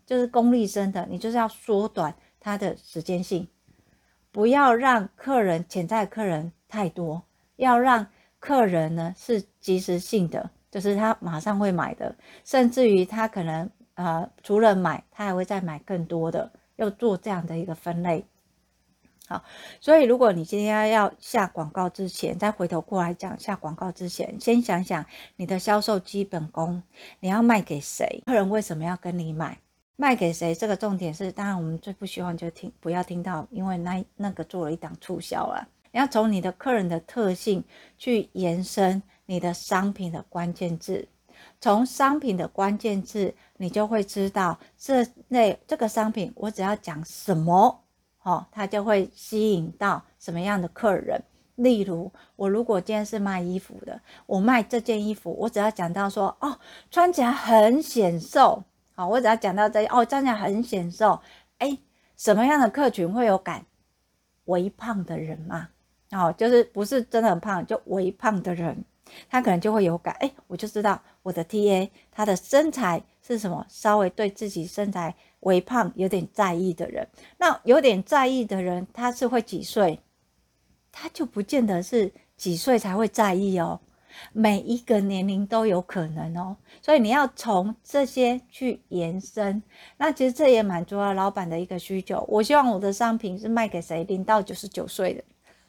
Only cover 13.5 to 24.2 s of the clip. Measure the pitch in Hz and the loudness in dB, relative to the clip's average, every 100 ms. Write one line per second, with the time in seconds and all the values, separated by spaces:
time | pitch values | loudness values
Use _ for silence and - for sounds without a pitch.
13.5 | 160 180 - _ - 180 165 180 _ - | -4 -6 -12 _ -6 -2 -2 -4 _ -2
14.5 | 208 226 202 180 156 - - 208 180 185 | 4 6 6 2 -2 -8 -10 -4 -4 -2
15.5 | 196 180 151 - 185 165 170 160 165 - | -4 -6 -8 -8 -6 -4 -4 -2 -4 -6
16.5 | _ _ - 214 202 240 185 - 185 165 | _ _ -6 -6 -2 -2 -2 -2 -6 -6
17.5 | 165 165 160 - 170 175 160 - _ _ | -6 -6 -8 -6 -4 -2 -2 -4 _ _
18.5 | _ _ _ _ _ _ _ - - - | _ _ _ _ _ _ _ -12 -12 -12
19.5 | - - - - 320 262 247 240 175 160 | -20 -20 -4 6 8 8 6 4 4 -2
20.5 | 208 208 214 214 220 202 - - 240 185 | -2 0 2 2 4 2 -2 -4 -2 -2
21.5 | - 156 190 180 - 190 - 170 175 208 | -4 -8 -4 -4 -4 -8 -6 -6 -4 -4
22.5 | 214 175 240 - 196 170 175 190 - - | -2 -4 -4 -4 -2 -2 -4 -10 -10 -8
23.5 | 190 156 165 185 - 180 - | -8 -8 -8 -10 -8 -10 -8